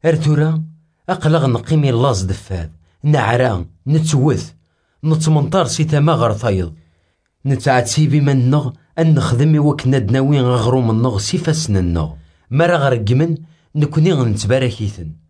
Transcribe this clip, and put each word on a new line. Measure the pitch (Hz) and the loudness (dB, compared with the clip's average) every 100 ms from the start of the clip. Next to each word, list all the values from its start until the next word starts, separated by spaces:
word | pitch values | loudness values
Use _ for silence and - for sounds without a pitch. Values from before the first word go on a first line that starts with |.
أرثورا، | 160 160 151 147 156 160 156 - _ _ - | 0 0 2 2 2 0 -4 -14 _ _ -8
أقلق | 185 151 160 | -2 2 2
نقيمي | 135 113 - 156 139 | 2 0 0 0 2
اللاز | 117 135 104 | 2 2 0
دفاد، | 92 95 - 92 80 - _ _ | -4 -6 -6 -8 -8 -14 _ _
نعرا، | 143 151 110 120 123 95 - _ - | 0 0 2 0 0 -2 -6 _ -2
نتوث، | 156 160 143 147 113 - - _ _ _ _ | -2 0 0 0 -2 -6 -18 _ _ _ _
نتمنطر | 151 160 156 156 151 190 | -2 0 2 0 2 -2
سي | 165 - | -2 -2
تما | 156 147 147 | -2 0 2
غر | 151 113 | 2 0
فايض. | 104 120 95 85 78 _ _ _ _ _ _ 135 | -2 -2 -2 -4 -10 _ _ _ _ _ _ -4
نتعاتي | 135 143 127 120 - 151 | -2 0 0 0 0 2
بما | 151 143 | 2 2
النغ، | 135 123 147 123 - _ - | 2 2 0 -2 -10 _ -2
أن | 160 | 2
نخدم | 156 - 120 151 151 147 | 2 2 0 2 2 2
وكنا | 147 131 135 | 0 0 0
دناوي | 101 131 135 143 | 0 0 2 2
غغروم | 123 123 113 131 117 | 2 0 0 0 0
النغ | 110 123 101 | 0 0 -2
سي | - 185 | -4 -4
فاسن | 165 160 - 98 | -2 -4 -2 -2
النغ. | 87 85 78 - - _ _ | 0 -2 -4 -8 -20 _ _
ما | 131 170 | 0 2
راه | 170 | 2
غرقمن، | 139 120 101 123 165 160 - _ _ | 0 0 0 0 0 -2 -8 _ _
نكوني | 151 147 156 160 | -4 -2 2 2
غنتباركيثن. | 160 120 101 104 131 123 101 104 - 80 78 _ | 2 0 -2 0 0 0 -4 -8 -8 -14 -16 _